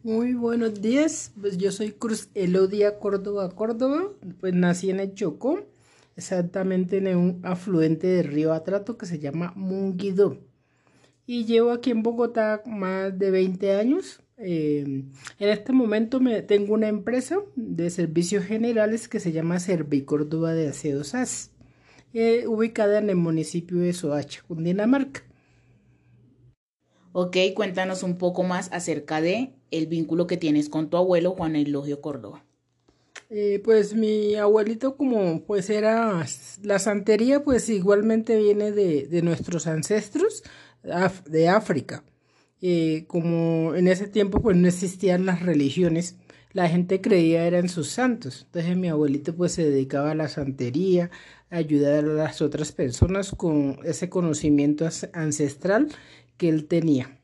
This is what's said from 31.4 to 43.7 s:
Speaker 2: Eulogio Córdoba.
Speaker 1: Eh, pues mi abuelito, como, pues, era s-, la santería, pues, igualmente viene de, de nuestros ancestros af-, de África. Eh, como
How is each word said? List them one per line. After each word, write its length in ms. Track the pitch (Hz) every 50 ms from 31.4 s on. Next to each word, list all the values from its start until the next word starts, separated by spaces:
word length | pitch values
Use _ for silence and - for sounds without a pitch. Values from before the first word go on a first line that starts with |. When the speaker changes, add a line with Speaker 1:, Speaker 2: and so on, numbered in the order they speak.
| 170 156 156
Speaker 2:
Eulogio 440 | 147 147 143 143 139 143 147 143 143
Córdoba. 440 | - 156 143 127 107 101 - - _ _ _ _ _ _ _ _ _ _ _ _ _ _ _ - _ _
Speaker 1:
Eh, 320 | 220 208 208 202 202 202 202
pues 300 | 226 226 220 202 - 214
mi 420 | 226 220 214 214 214 208 208 208
abuelito, 600 | 214 208 208 214 214 208 220 233 226 269 269 269
como, 460 | - 294 262 240 214 190 175 160 160 -
pues, 260 | - 208 196 180 202
era 520 | 214 208 208 214 226 226 226 220 196 170
s-, 420 | 151 123 - - - - - - 202
la 140 | 208 202 196
santería, 640 | 190 220 208 208 202 - 214 214 226 254 277 285
pues, 260 | 285 294 262 220 - 226
igualmente 680 | 226 196 175 202 202 208 214 220 220 226 220 240 226
viene 340 | 214 214 208 202 208 208 214
de, 360 | 208 208 202 180 156 143 -
de 160 | - 170 175
nuestros 440 | 165 170 165 - - - 175 165 -
ancestros 800 | 165 160 156 143 - 208 214 214 - - 302 370 453 440 - - - - - - - _ _ -
af-, 400 | - 156 175 190 185 185 - -
de 240 | - 156 160 165 170
África. 560 | 185 220 214 - 185 135 - - - - _ _ _ _ _ _ _ _ _ _ _ _
Eh, 440 | 185 180 175 170 165 160 156 160 165 _
como 640 | - 175 160 170 170 165 165 165 165 160 160 165